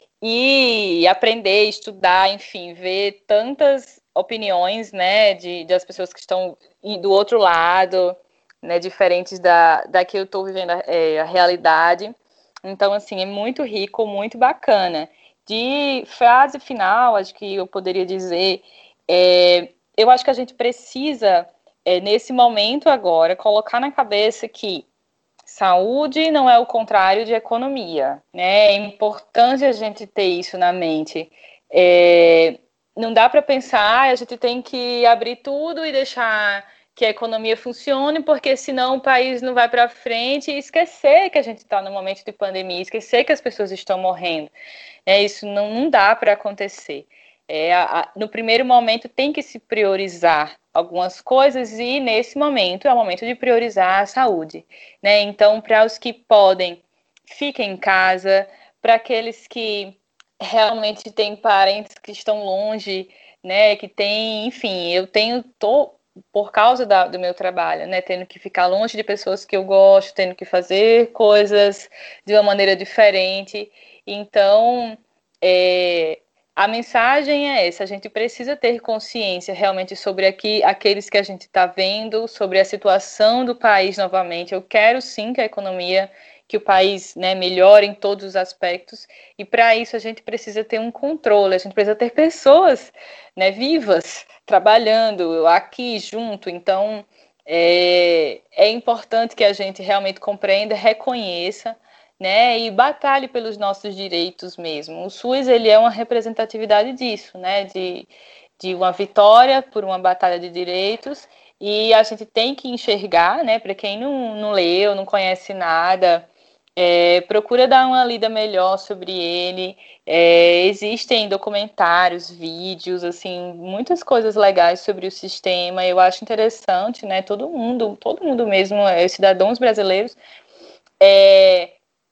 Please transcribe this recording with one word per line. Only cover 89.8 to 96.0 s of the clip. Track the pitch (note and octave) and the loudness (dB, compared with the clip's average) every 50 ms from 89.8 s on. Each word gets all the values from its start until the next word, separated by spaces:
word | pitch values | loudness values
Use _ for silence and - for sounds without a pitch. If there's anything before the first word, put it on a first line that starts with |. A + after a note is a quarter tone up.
| A#3 - - | 0 -6 -8
a | A3+ | -10
gente | G#3 A3+ A3 - | -8 -10 -12 -12
precisa | _ - G#3+ A3+ - A3 G3+ A3 G#3+ | _ -10 -10 -10 -10 -8 -8 -8 -8
ter | A3 A3+ A3 | -6 -6 -6
um | A3+ A#3 | -6 -8
controle, | - - C#4 C#4+ D#4+ D#4 - A3+ G#3 G#3 G3+ F#3+ F#3 | -8 -8 -6 -6 -6 -4 0 4 4 4 4 4 0
a | F#3 | -2
gente | - G3 - | -2 -4 -2
precisa | G#3+ G3+ G#3 G#3+ | 0 0 0 0
ter | G#3+ A#3+ A#3+ | -2 -2 -2
pessoas, | - - D#4 E4 D#4+ - - C4+ C#4+ E4+ F#4+ E4 B3+ - - - _ - - - - - - _ _ | 2 2 2 2 0 2 4 6 8 8 8 6 2 2 -4 -12 _ -20 -20 -20 -20 -20 -20 _ _
né, | F#3 F#3+ G3 | -2 0 0
vivas, | G3 G#3+ B3+ C#4+ E4 D#4 A#3 G#3 F#3 - - - - - - _ _ _ _ | 0 -2 -2 -2 -2 -2 0 0 0 0 0 -6 -14 -18 -18 _ _ _ _
trabalhando | - G#3+ F3+ F#3 G#3+ A3 A#3 A#3 G#3+ A3 A3+ A3+ A3 G#3 F3+ F3 E3 E3 E3 D#3+ | 0 0 4 4 6 4 4 4 2 2 2 0 -2 -2 -4 -4 -4 -2 0 2
aqui | E3 E3+ F#3+ - - - - B3 B3 A3+ | 4 4 2 0 -4 -10 -12 -10 -8 -8
junto. | G3+ | -10